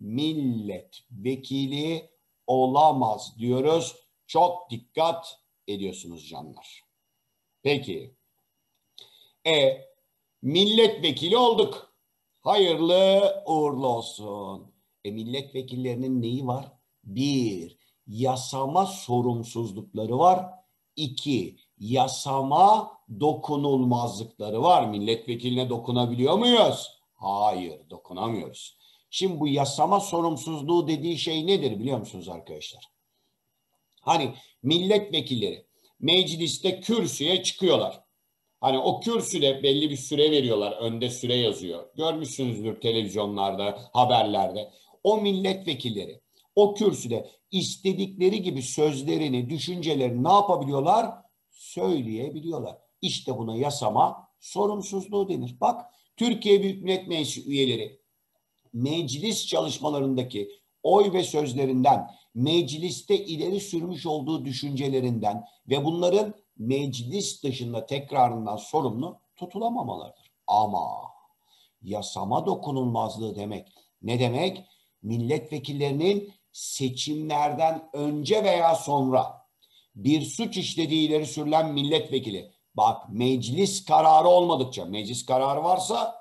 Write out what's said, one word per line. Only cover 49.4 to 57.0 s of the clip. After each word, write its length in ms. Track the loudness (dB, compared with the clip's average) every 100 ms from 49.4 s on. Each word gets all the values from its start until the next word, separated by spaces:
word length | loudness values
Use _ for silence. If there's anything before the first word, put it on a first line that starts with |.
| -2
düşüncelerini 760 | -4 -6 -4 -2 0 0 2
ne 80 | 6
yapabiliyorlar? 800 | 6 6 2 0 0 4 4 2 -6 _ _ _
Söyleyebiliyorlar. 1300 | _ -14 -4 0 0 -2 -6 -6 -8 -8 -8 -8 -14 _ _
İşte 360 | -6 -6 -6 -6
buna 180 | -4 -2
yasama 720 | -2 -2 0 2 2 0 -16 _
sorumsuzluğu 880 | -8 -2 -2 -2 -6 -8 -4 -2 -2
denir. 280 | -4 -6 -2
Bak, 340 | 0 0 -6 _ _ -2
Türkiye 460 | 0 2 6 6
Büyük 200 | 4 -2
Millet 260 | -2 -2